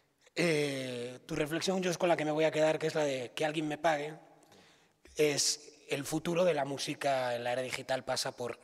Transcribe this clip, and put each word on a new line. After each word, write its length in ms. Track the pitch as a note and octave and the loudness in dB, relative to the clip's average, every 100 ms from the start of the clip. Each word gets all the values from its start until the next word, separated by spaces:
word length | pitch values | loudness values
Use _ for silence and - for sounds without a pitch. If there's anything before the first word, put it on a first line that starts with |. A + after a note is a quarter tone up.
| _ _ _ - | _ _ _ 0
eh, 840 | E3+ D3+ C#3+ C3+ C3 A#2+ B2 B2 - | 2 2 0 -2 -6 -6 -8 -10 -6
tu 100 | D#3 | -4
reflexión, 460 | D3 D#3+ G3 F#3+ | -2 0 0 0
yo 80 | F3+ | 0
es 80 | D#3+ | 2
con 120 | F3+ | 2
la 80 | D#3 | 2
que 80 | D3+ | 2
me 60 | |
voy 120 | D3+ | 2
a 80 | D#3 | 2
quedar, 260 | D#3 D#3 D#3 | 4 2 2
que 100 | D#3 | 0
es 80 | D#3 | 0
la 100 | D3 | 0
de 260 | C3 A#2+ | -2 -6
que 120 | - D#3 | -2 -2
alguien 240 | D#3 D3+ | -2 -4
me 80 | D3 | 0
pague, 360 | E3 D3 D3+ D#3 - - _ - - _ _ _ - - | 0 0 -4 -12 -20 -20 _ -20 -20 _ _ _ -10 2
es 520 | D3+ C#3+ - - - - - | 2 4 0 -2 -8 -18 -6
el 140 | C#3 C3+ | -6 -2
futuro 400 | D#3 F3 E3+ F3+ | -2 0 2 4
de 80 | |
la 120 | D3 C#3 | 2 0
música 720 | C3+ - D3 C#3+ C3 B2 A#2+ | -4 -6 -2 0 2 0 -2
en 80 | |
la 80 | A#2+ | -2
era 120 | B2 | -2
digital 420 | B2+ B2+ B2+ C3 B2+ | -2 -6 -2 -4 -2
pasa 260 | B2+ C3+ | -4 -4
por 280 | - B2 - | -6 -8 -8